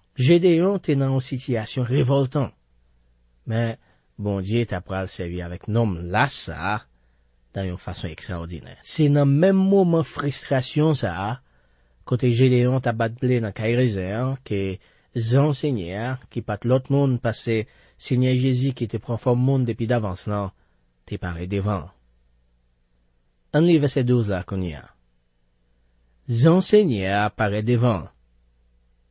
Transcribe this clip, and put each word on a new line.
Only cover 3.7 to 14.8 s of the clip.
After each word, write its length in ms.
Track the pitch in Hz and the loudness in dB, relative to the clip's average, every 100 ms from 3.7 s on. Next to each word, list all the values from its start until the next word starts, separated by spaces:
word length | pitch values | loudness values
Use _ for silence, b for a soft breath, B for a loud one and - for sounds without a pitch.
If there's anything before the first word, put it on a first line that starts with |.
| 113 _ _ _ - | -4 _ _ _ -8
Bondye 460 | 101 98 95 113 117 | -4 -4 -2 -2 -2
ta 140 | 92 | -6
pral 240 | - 95 95 | -6 -6 -6
sèvi 300 | - 87 87 85 | -8 -8 -8 -8
avek 220 | 87 - | -10 -4
nonm 300 | 107 113 85 87 | 0 0 -2 -2
las 300 | 101 135 - - | 0 0 -2 -12
sa, 320 | 78 90 107 - _ _ _ _ _ _ | -8 -6 -6 -8 _ _ _ _ _ _
dans 140 | - 95 | -8 -6
yon 100 | 87 | -6
fason 320 | - 87 90 | -10 -10 -10
extraordinaire. 720 | 78 - 87 85 85 - 87 | -10 -10 -10 -8 -12 -14 -20
C'est 280 | - - 151 | -8 0 2
nan 200 | 143 143 | 4 4
menm 300 | 139 185 190 | 4 4 4
momen 400 | 190 196 180 165 | 4 4 4 2
fristrasyon 960 | 151 - 147 - - 131 127 147 156 147 | -2 -4 -6 -6 -4 -4 -2 0 2 2
sa, 440 | 104 85 101 123 _ _ _ _ _ _ - | -2 -4 -6 -8 _ _ _ _ _ _ -4
kote 220 | 123 127 | 0 2
Gédéon 480 | 117 131 127 123 131 | 4 4 4 2 0
ta 140 | 127 113 | -2 -2
bat 160 | 117 | -4
ble 240 | 117 127 123 | -2 0 0
nan 100 | 110 | -2
kayrezen, 800 | 98 110 117 127 98 92 107 131 135 | -4 -2 2 2 0 -4 -4 -4 -6
ke 380 | - 101 98 92 | -4 -4 -4 -6